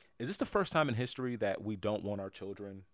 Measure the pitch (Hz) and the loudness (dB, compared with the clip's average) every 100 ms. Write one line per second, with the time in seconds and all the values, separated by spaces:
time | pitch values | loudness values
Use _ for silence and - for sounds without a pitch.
0 | - - 123 202 262 208 190 165 147 113 | -20 -8 -6 -2 2 2 4 4 4 2
1 | 123 - 127 117 104 95 104 104 104 104 | 0 -2 -2 2 2 2 -2 0 0 0
2 | 98 101 95 - 98 98 101 98 92 | 0 -2 -4 -6 -8 -8 -10 -10 -14